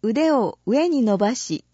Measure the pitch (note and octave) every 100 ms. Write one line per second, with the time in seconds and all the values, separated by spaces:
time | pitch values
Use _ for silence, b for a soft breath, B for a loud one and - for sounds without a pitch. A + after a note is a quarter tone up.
0 | G#3+ A3+ D#4+ C#4+ G3 - - C4 F4 D4
1 | A3 G3 G3+ B3 - D#3 -